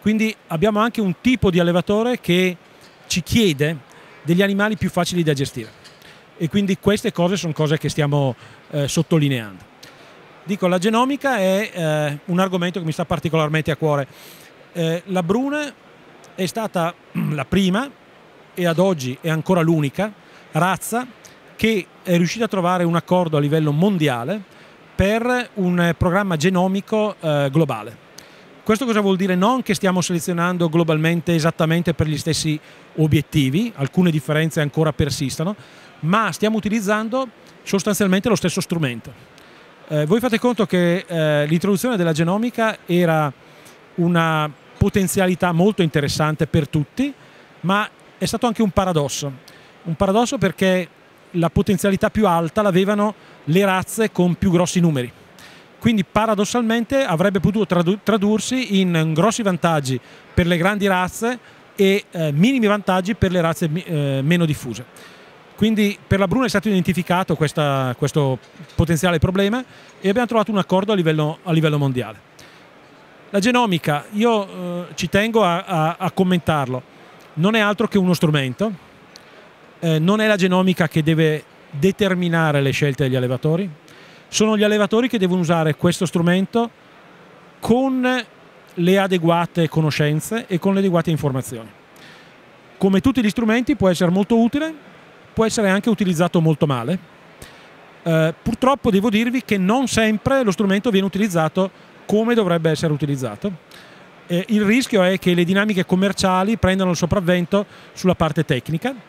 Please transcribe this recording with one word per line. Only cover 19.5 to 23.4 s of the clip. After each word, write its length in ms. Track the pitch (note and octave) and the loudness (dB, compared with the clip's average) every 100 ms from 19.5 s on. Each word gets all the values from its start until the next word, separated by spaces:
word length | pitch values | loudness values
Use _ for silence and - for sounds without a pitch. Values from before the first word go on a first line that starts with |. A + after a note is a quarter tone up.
| F#3 | 0
l'unica, 520 | D#3+ E3 C#3+ - G#3 G#3 - - - | 2 2 0 -4 -6 -8 -20 -20 -8
razza 540 | D#3+ F3 F#3 - A3+ B3+ - - - - - | -2 -2 -2 -4 -6 -8 -16 -20 -20 -20 -2
che 300 | A3 A3 D#3+ - | 0 0 -4 -14
è 140 | - E3+ | 0 2
riuscita 300 | F3 A3+ A3+ | 2 0 -4
a 20 | |
trovare 360 | G3 F3 F#3 | 0 0 0
un 120 | E3+ E3+ | 0 -2
accordo 400 | - F3+ E3+ | 0 0 2
a 40 | D3+ | 0